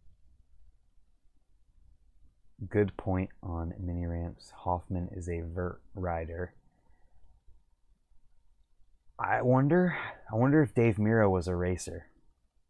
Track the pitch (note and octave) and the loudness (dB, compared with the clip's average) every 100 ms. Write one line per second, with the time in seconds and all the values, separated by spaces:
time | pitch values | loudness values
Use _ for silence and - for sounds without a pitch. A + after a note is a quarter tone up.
0 | - - - - _ - - _ _ _ | -20 -20 -20 -20 _ -20 -20 _ _ _
1 | _ _ _ _ _ _ _ _ _ _ | _ _ _ _ _ _ _ _ _ _
2 | _ _ - _ - - G2 G#2 G2 - | _ _ -20 _ -20 -14 -2 0 0 -2
3 | F#2+ F#2 F#2 - F2+ E2+ E2 - F2+ F2 | -4 -2 -2 -8 -10 -6 -6 -8 -6 -6
4 | E2+ E2+ E2+ - - - F2+ F2+ - F2+ | -4 -6 -8 -10 -20 -10 -6 -4 -4 -6
5 | F2 F#2+ F2 E2+ E2+ F2 F2+ - - G2+ | -6 -8 -8 -8 -6 -6 -6 -8 -14 -8
6 | F2+ E2 E2 E2 F2+ - _ _ _ _ | -6 -6 -6 -8 -10 -12 _ _ _ _
7 | - - - - - - _ _ _ _ | -20 -20 -20 -20 -20 -20 _ _ _ _
8 | _ - - _ _ _ _ - - _ | _ -20 -20 _ _ _ _ -20 -20 _
9 | - - F2+ A2+ B2 B2+ C#3+ F3 F3+ C#3+ | -18 -6 -2 2 4 4 6 4 4 0
10 | - - - A2 C3 D3+ C#3 - A#2 G2+ | -8 -14 -4 2 4 4 4 4 4 4
11 | G#2+ A2+ G#2 F#2 E2+ F2 F2+ F2+ - E2+ | 4 4 4 4 0 -2 0 -2 -6 -12
12 | - _ _ _ _ _ _ | -16 _ _ _ _ _ _